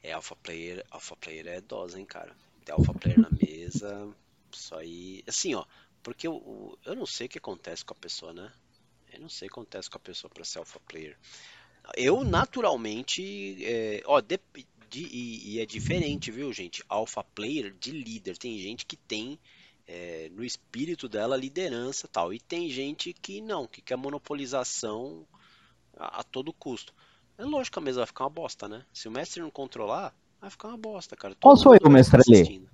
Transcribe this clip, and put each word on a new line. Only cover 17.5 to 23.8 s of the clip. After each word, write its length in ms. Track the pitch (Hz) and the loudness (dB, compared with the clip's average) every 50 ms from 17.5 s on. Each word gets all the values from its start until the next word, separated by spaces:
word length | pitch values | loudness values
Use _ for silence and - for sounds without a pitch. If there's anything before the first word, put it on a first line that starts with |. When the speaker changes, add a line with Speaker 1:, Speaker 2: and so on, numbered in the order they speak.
| 147 156 117 98 98 92 | -6 -6 -6 -8 -12 -14
Speaker 1:
de 100 | - 123 | -14 -12
líder. 480 | 147 156 127 113 113 113 95 98 90 - | -12 -12 -12 -12 -14 -12 -12 -12 -14 -12
Tem 180 | - 123 113 104 | -12 -12 -10 -10
gente 260 | 92 98 113 117 - | -10 -12 -12 -14 -14
que 100 | _ - | _ -16
tem, 400 | - _ _ 113 107 110 123 147 151 _ - - - - - _ _ _ | -18 _ _ -8 -8 -8 -10 -14 -16 _ -20 -20 -20 -20 -20 _ _ _
é, 460 | - 87 87 87 87 85 80 80 80 87 | -18 -16 -14 -14 -12 -12 -12 -14 -14 -14
no 120 | 98 117 | -12 -12
espírito 640 | 123 - - _ _ - 113 139 160 175 - - 123 | -12 -12 -14 _ _ -12 -10 -8 -8 -8 -10 -10 -8
dela 280 | 107 107 104 117 135 | -6 -4 -4 -2 -2
liderança 680 | 131 131 135 139 - 190 175 123 117 120 131 139 - - | -4 -4 -6 -8 -6 -6 -6 -6 -6 -8 -8 -8 -10 -12
e 20 | - | -8
tal. 240 | _ 107 85 87 98 | _ -4 -4 -4 -6
E 60 | 117 | -10
tem 320 | - _ - 170 175 165 | -12 _ -8 -8 -6 -6
gente 420 | 131 127 135 139 151 - - 175 175 | -6 -6 -6 -8 -8 -8 -10 -12 -12
que 280 | - - - 196 202 | -14 -14 -14 -14 -14
não, 260 | 220 220 208 170 131 | -10 -8 -8 -8 -8
que 160 | 110 - - | -10 -14 -20